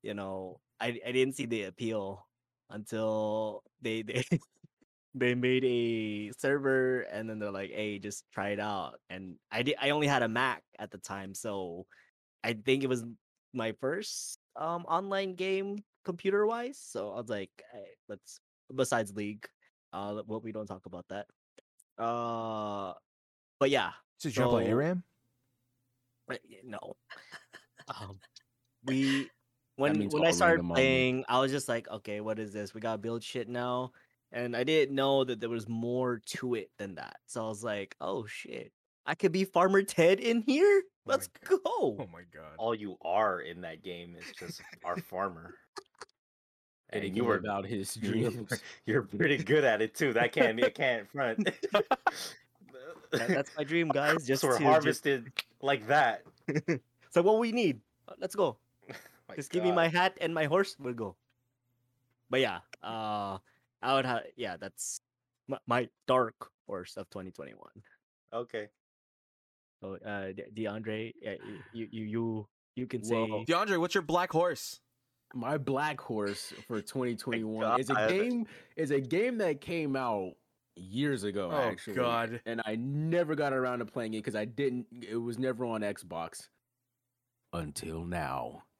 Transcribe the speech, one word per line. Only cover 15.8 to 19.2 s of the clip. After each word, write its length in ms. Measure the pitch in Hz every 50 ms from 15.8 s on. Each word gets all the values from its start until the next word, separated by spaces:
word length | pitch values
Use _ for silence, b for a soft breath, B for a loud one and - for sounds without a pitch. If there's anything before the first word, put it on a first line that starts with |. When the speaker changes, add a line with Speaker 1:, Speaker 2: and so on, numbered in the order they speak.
| 208 _ _ _ _
Speaker 1:
computer-wise. 720 | - 175 175 - 190 196 202 208 214 226 233 240 254 285 -
So 280 | - - - 113 98 104
I 40 | 98 110
was 80 | 117 107
like, 220 | 113 101 98 - _ - - -
"Hey, 120 | - - 98 - - _ _ -
let's," 320 | - - _ - - - _ _ _ _ _ _ 131
besides 380 | 131 131 - 135 117 110 98
League, 340 | 98 104